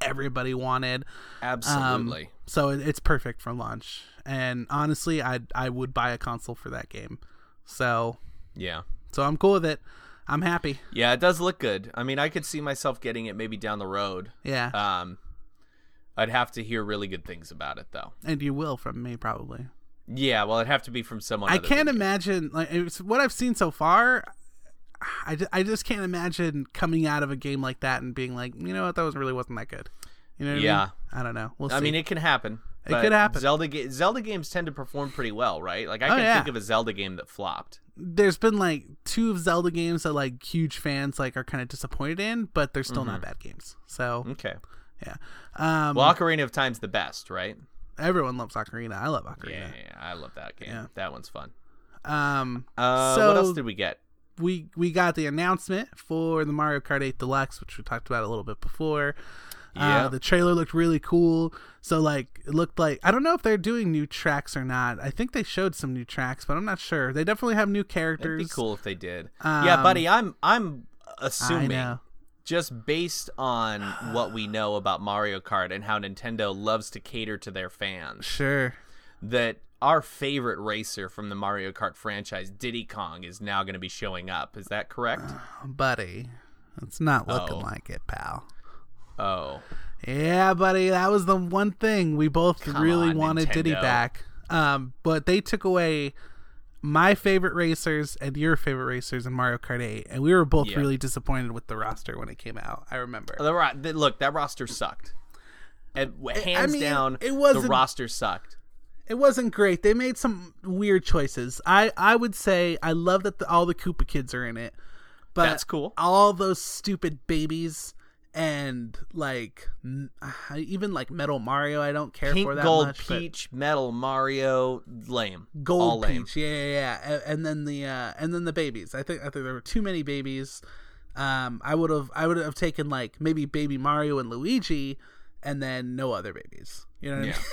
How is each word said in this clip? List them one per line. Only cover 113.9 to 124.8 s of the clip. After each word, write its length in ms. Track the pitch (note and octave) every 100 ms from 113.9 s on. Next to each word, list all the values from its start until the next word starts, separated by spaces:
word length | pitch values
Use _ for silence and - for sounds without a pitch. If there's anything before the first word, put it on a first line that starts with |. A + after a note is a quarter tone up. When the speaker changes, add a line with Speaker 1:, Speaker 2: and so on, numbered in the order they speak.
| E3 -
Speaker 1:
kids 260 | D3 C3
are 120 | B2 A#2+
in 120 | A2+
it. 160 | A#2 - - - - - - -
But 100 | E3
Speaker 2:
That's 180 | D3+
cool. 300 | - D#3 C#3+ -
Speaker 1:
all 360 | F3 F#3+ G#3
those 280 | F3+ F#3+ F3+
stupid 580 | - - G3+ F#3+ E3 D3+ -
babies 680 | D#3+ D#3 D#3+ E3 D#3+ - - - _ -
and, 640 | D#3 D#3+ C#3+ C#3 B2+ A#2 - C3+
like, 560 | E3+ C#3+ B2+ A2+ - - -
m-, 260 | C3 C3+ C3+ -
uh, 100 | C3+ - - D3
even, 340 | D#3+ F#3 G#3
like, 180 | D#3+ C3
Metal 280 | E3+ C#3+ C3+
Mario, 420 | A2+ C#3 D3 D3
I 100 | D3
don't 220 | D3 C#3+
care 200 | - C#3
Speaker 2:
Pink, 140 | E3+ G3
Speaker 1:
for 80 | C#3+
that 80 |
Speaker 2:
Gold, 240 | D#3+ D#3+ C#3+
Speaker 1:
much, 200 | C3+ -
but 120 | E3+
Speaker 2:
Peach, 300 | E3+ - -
Metal 400 | B2+ C#3+ D3 B2+
Mario, 920 | A#2+ C3 C3+ C3+ C3+ C3+ C3 B2+ B2+